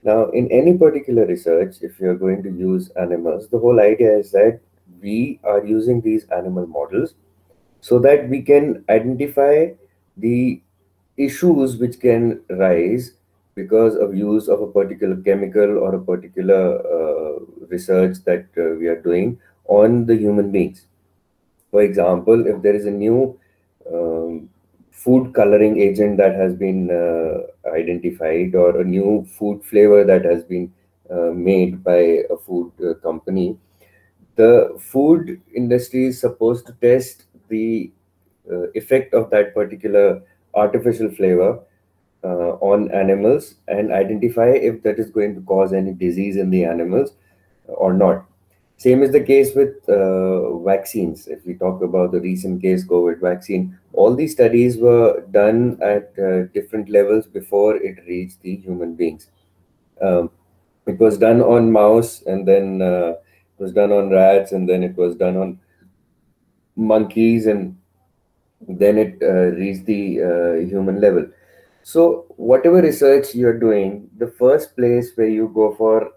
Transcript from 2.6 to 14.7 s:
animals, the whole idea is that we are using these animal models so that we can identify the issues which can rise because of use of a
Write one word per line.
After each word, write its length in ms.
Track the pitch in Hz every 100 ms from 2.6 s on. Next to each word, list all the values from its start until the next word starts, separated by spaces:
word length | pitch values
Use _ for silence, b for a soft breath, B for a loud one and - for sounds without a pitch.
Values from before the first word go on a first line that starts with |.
| 92 92 92 92
animals, 540 | 87 87 85 78 110
the 100 | 120
whole 200 | 120 113
idea 380 | 104 110 117 104
is 140 | 98
that 300 | 98 110 117 _ _ _ 90
we 400 | 101 110 139 -
are 200 | - 101
using 380 | 104 110 117 120
these 240 | 110 110 _
animal 360 | 90 92 90 87
models 480 | 76 71 98 156 _ _ _ _ _ _ _
so 180 | - 120
that 300 | 131 143 123
we 120 | 135
can 420 | 127 143 147 - -
identify 760 | 110 117 127 143 139 139 151 170 175 _ _ _ -
the 460 | 113 120 127 - _ _ _ _ _ -
issues 600 | 139 - 180 147 135 117
which 220 | 120 -
can 420 | 123 117 117 113 -
rise 640 | 92 95 85 87 123 123 _ _ _ _
because 420 | - 95 110 113 107
of 200 | 101 95
use 320 | 104 107 -
of 120 | 101
a 120 | 101